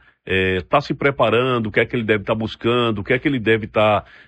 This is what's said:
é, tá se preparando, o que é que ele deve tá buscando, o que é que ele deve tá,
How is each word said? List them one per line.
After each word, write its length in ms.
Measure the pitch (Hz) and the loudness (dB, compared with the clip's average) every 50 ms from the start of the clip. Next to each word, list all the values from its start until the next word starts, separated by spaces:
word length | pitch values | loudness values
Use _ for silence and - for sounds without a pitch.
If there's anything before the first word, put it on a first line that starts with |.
| _ _ _ _ - | _ _ _ _ -8
é, 360 | - 92 95 95 95 92 92 90 | -4 -2 0 0 0 0 -2 -2
tá 180 | - - 147 | 0 0 0
se 140 | 147 - 165 | 0 -2 -4
preparando, 720 | - 135 143 135 - 127 110 107 117 127 131 127 120 110 | -2 -2 -2 0 2 0 2 2 2 2 2 0 0 -2
o 60 | 107 98 | -2 0
que 80 | 123 | -2
é 60 | 120 | -2
que 80 | - - | 0 -2
ele 100 | 123 113 | -4 0
deve 200 | 107 110 107 98 | 0 0 0 0
tá 100 | - 113 | -2 -4
buscando, 640 | 110 110 104 - - - 117 120 123 120 117 110 104 | -2 -4 -6 -6 -4 -2 0 0 2 0 0 -2 -4
o 40 | 95 | -2
que 80 | - 123 | -2 -2
é 60 | 131 | 0
que 100 | - 156 | 0 -2
ele 100 | 139 127 | -2 -2
deve 280 | 104 113 113 110 110 | 0 2 0 0 0
tá, 380 | 98 - 110 107 107 104 95 - - - - - | -2 0 2 2 4 2 2 0 -6 -18 -20 -20